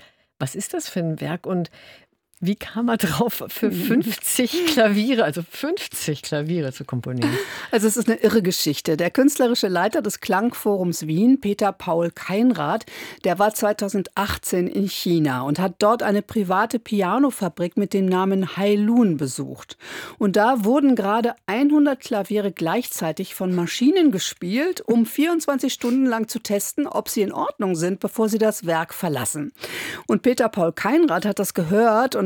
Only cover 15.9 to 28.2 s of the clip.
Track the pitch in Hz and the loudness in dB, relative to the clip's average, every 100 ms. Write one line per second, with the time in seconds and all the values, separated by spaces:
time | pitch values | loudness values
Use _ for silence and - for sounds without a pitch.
15.9 | 240 - 202 - 233 185 185 226 240 - | 2 2 0 0 -2 0 0 0 -2 -2
16.9 | 208 185 220 277 - 185 - 175 - 202 | 0 2 2 2 0 -4 -2 -4 -2 0
17.9 | 202 190 185 190 190 185 - 202 208 208 | 2 2 2 2 0 0 0 2 2 4
18.9 | 233 220 151 135 - 135 123 - - - | 4 4 2 -2 -6 -10 -12 -18 -20 -16
19.9 | - - - 208 196 214 262 202 269 277 | -14 -12 -2 2 4 4 4 2 4 4
20.9 | 233 196 220 233 - - 208 285 302 285 | 4 2 0 0 -4 -4 0 4 4 4
21.9 | 262 - 214 190 208 202 - 160 202 247 | 2 -2 -4 -2 -2 -2 -2 -2 -2 -2
22.9 | - 165 156 190 - 185 180 170 - 247 | -4 -4 -4 -6 -4 -2 0 -2 2 2
23.9 | 381 311 185 - - 175 226 339 349 - | 4 4 2 -4 -6 -4 -2 -2 -2 0
24.9 | 233 220 - 311 339 - 277 269 - 240 | 2 2 2 0 0 0 -2 -2 -2 0
25.9 | 254 262 226 220 240 - 202 - - 285 | 2 2 0 -4 -6 -2 -2 -2 -4 -4
26.9 | - - - 196 - - - 196 170 175 | -4 -4 -2 -2 -2 -4 -2 -2 0 -2
27.9 | 190 202 - | -2 -4 0